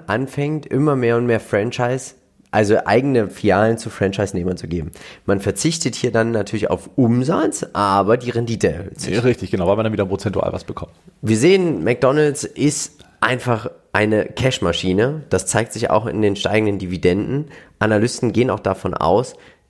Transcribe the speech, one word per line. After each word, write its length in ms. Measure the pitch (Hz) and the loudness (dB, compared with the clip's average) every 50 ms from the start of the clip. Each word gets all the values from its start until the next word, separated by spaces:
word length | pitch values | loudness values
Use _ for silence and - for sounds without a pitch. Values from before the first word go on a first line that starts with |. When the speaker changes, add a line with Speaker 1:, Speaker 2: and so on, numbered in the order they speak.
| - | -4
Speaker 1:
anfängt, 640 | - 104 117 135 131 - 143 143 147 156 151 - | -4 -2 -2 -2 -4 -4 -4 -4 -2 -4 -6 -6
immer 280 | - - 131 151 151 139 | -2 0 2 2 2 2
mehr 220 | 131 120 117 117 | 2 2 2 2
und 80 | 117 123 | 2 2
mehr 140 | 120 113 110 | 2 0 0
Franchise, 720 | - - - 101 104 120 - - 123 120 131 131 - - - _ _ _ _ _ _ - | 0 0 0 0 0 -2 -2 -2 -2 -2 -2 -4 -6 -12 -20 _ _ _ _ _ _ -2
also 260 | - 107 110 98 104 - - | 0 2 4 4 4 2 4
eigene 420 | - 104 123 135 143 131 117 107 | 2 2 2 4 2 2 2 0
Filialen 520 | 92 - - - 101 90 98 107 113 113 113 | 0 -4 -2 2 2 4 4 4 2 2 -2
zu 100 | - 110 | -4 -10
Franchise-Nehmern 680 | - - 101 95 98 - 101 92 - 92 87 92 92 | -4 -2 -2 0 0 0 -2 -2 -2 -4 -4 -4 -4
zu 120 | - - | -6 -6
geben. 240 | - 85 87 76 - - - - - - - - | -6 -6 -6 -6 -8 -12 -16 -20 -20 -20 -10 -2
Man 140 | - 98 98 | -2 -2 0
verzichtet 560 | 98 104 - - - 160 165 160 - 127 113 | 0 -4 -4 0 -2 -2 -2 0 -4 -4 -4
hier 160 | - - 123 | -2 -4 0
dann 180 | 107 113 113 117 | 0 0 0 2
natürlich 400 | 113 107 98 - - 104 101 - | 0 -2 -2 -2 -4 -4 -2 -2
auf 220 | 90 87 - - - | -2 -4 -6 -6 0
Umsatz, 680 | - 127 113 120 123 127 143 190 - - 349 - - - - - | 2 4 4 4 2 2 0 0 0 0 -2 -2 -4 -8 -4 0
aber 440 | - 101 101 98 101 190 196 220 | 0 2 4 4 4 4 4 2
die 120 | 127 123 120 | 0 0 -4
Rendite 420 | 117 117 120 117 117 - - 90 | -2 -2 -2 -2 -2 0 0 0
erhöht 280 | 73 - 95 95 - - | 0 -2 -10 -12 -12 -10
sich. 160 | - - 92 | -6 -4 -2
Speaker 2:
Ja, 60 | 117 | 0
richtig, 280 | 120 127 117 - 95 - | 2 2 0 0 -2 -4
genau, 160 | - 98 87 | -2 0 2
weil 120 | 90 101 | 2 2
man 80 | 110 110 | 2 0
dann 80 | 110 107 | -2 0
wieder 120 | 98 98 | -2 -2
prozentual 480 | 92 98 95 - 110 92 95 - - - | -2 -2 -4 -4 -4 -2 -2 -2 -2 -4
was 100 | - - | -6 -10
bekommt. 280 | - - - - - _ _ _ - _ - - | -12 -12 -12 -12 -16 _ _ _ -20 _ -6 0
Speaker 1:
Wir 140 | 107 113 | 0 2
sehen, 460 | 107 127 180 196 190 180 165 135 85 78 | 4 6 6 6 4 4 0 0 0 0
McDonald's 600 | 107 123 - 139 127 143 151 151 147 135 - - | 0 0 2 2 2 4 4 2 0 0 -4 -8
ist 600 | - - - 131 151 151 - - - _ _ - _ _ - | -10 -4 0 0 0 0 -2 -8 -10 _ _ -20 _ _ -2
einfach 520 | 117 113 127 120 - 123 117 110 104 - - - _ _ - | -2 -2 -2 -2 0 -2 -2 -2 -2 -8 -12 -14 _ _ 0
eine 320 | 98 107 107 107 104 - | 2 2 4 2 2 0
Cash-Maschine. 1000 | - - - 123 131 127 - - 85 85 - - 95 90 98 117 139 151 156 143 - | -2 -4 -2 0 0 0 0 -2 -2 -2 0 0 0 2 2 2 0 0 -6 -6 -2
Das 160 | - 92 - | -2 -2 -2
zeigt 260 | - - 113 113 117 - | 0 -2 -2 -2 -2 -6
sich 160 | 110 120 - | -6 -2 0
auch 160 | - 107 113 | 0 0 0
in 160 | 110 - 107 | 0 -2 0
den 140 | 107 104 98 | 0 0 0
steigenden 420 | 98 - 87 101 110 107 104 101 | 0 -2 0 0 2 2 0 -2
Dividenden. 680 | 95 95 90 92 85 - 87 90 101 - - 127 143 151 - - - - - _ - | -2 -4 -6 -6 0 2 2 2 2 0 -2 -4 -6 -6 -8 -14 -20 -20 -16 _ -4
Analysten 520 | 104 107 107 104 110 123 - - 131 113 | 0 2 2 2 2 0 -2 -2 -2 0
gehen 200 | 95 104 123 127 | 2 2 2 2
auch 80 | 98 104 | 0 -2
davon 340 | - 98 95 - - 92 - | -2 -2 -4 -2 -4 -6 -4
aus, 400 | - - 82 92 110 127 - - - - - _ _ _ | 0 0 2 2 2 0 -2 -8 -20 -20 -20 _ _ _